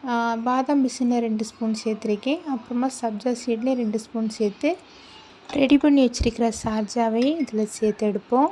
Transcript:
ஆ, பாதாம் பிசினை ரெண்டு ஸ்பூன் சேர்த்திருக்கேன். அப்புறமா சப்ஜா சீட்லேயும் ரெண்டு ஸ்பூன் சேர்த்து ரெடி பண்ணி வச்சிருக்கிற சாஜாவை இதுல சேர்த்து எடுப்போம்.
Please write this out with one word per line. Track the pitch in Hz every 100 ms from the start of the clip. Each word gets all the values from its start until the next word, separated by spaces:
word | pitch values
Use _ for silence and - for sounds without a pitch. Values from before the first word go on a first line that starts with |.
| 262
ஆ, | 240 233 226
பாதாம் | 233 254 262 285 262
பிசினை | - 247 240
ரெண்டு | 233 214
ஸ்பூன் | 220 - 226 214
சேர்த்திருக்கேன். | 226 214 226 208 262 320
அப்புறமா | 320 262 - 240 262 -
சப்ஜா | 233 208 247 240 -
சீட்லேயும் | 226 247
ரெண்டு | 254 226 214
ஸ்பூன் | 220 226 220
சேர்த்து | 220 214 202 294 359 - - - - - - -
ரெடி | 285 269 285
பண்ணி | 302 285 254
வச்சிருக்கிற | 247 233 226 233 214
சாஜாவை | 233 214 208 240 226 220 262 330
இதுல | 262 214
சேர்த்து | 214 - 214 208 214
எடுப்போம். | 202 - 240 311